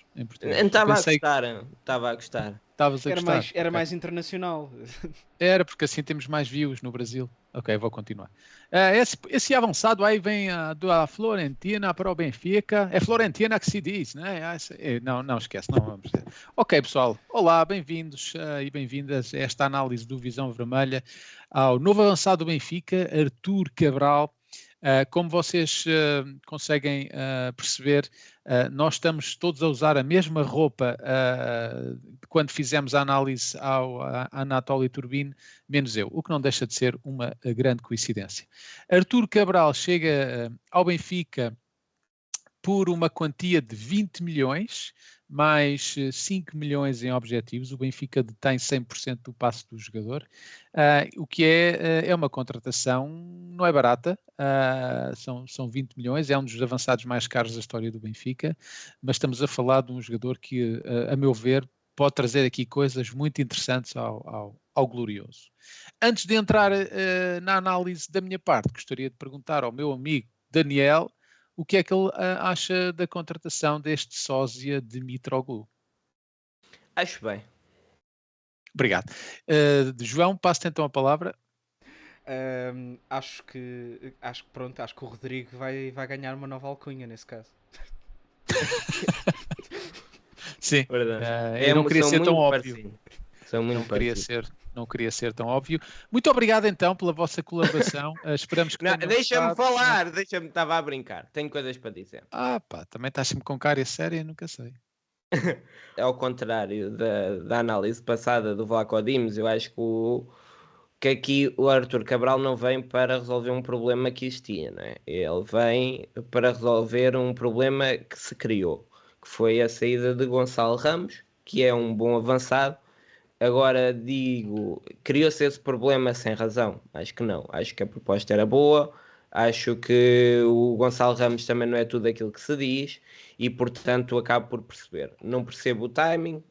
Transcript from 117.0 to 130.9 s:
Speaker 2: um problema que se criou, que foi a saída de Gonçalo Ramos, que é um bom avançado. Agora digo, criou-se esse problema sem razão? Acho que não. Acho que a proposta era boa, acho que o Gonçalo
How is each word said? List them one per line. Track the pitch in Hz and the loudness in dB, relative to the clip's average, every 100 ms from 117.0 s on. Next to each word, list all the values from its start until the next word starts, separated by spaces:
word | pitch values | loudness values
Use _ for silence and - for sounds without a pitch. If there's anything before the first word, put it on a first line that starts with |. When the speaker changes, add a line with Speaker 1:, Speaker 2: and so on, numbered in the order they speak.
| 127 127 | 2 2
Speaker 2:
um | 127 | -2
problema | 123 123 113 131 139 135 123 | -2 -2 0 2 2 0 -2
que | - - | -6 -16
se | - - | -14 -6
criou, | 113 107 87 69 - _ _ _ | -2 0 0 -4 -10 _ _ _
que | - | -12
foi | - 113 117 | 0 2 4
a | 117 | 2
saída | - 120 123 123 123 | 0 0 0 0 0
de | 131 | 0
Gonçalo | 127 123 127 117 117 | 2 0 0 0 2
Ramos, | 151 170 190 - _ _ | 0 -2 -4 -12 _ _
que | - - | -6 2
é | 127 | 4
um | 120 117 | 4 0
bom | 110 117 117 | 0 2 2
avançado. | 117 131 127 131 139 156 _ _ _ _ _ - | 2 0 2 2 0 -4 _ _ _ _ _ 0
Agora | 123 123 131 127 127 | 2 4 4 4 2
digo, | 123 120 135 127 123 104 107 101 - - - | 0 -4 -2 -2 -2 -4 -4 -4 -6 -12 -12
criou-se | - 143 156 151 | 0 4 4 4
esse | 143 139 | 0 0
problema | 139 123 135 135 127 | -4 0 2 4 2
sem | 120 113 | 0 -4
razão? | 107 113 117 110 - - | -2 -2 0 0 -2 -12
Acho | 76 - | -12 -10
que | - | -4
não. | 117 85 - | -4 -4 -6
Acho | - 92 - | -6 -6 -6
que | |
a | 98 | -8
proposta | - - 98 - | -6 -2 -2 2
era | 104 107 | 2 4
boa, | 131 147 151 147 - - _ _ | 6 6 6 4 -6 -20 _ _
acho | - 117 113 - 117 | 0 2 2 -2 -2
que | - 123 123 123 123 120 117 | 4 6 8 8 6 6 6
o | 117 120 117 | 6 4 4
Gonçalo | 123 | 2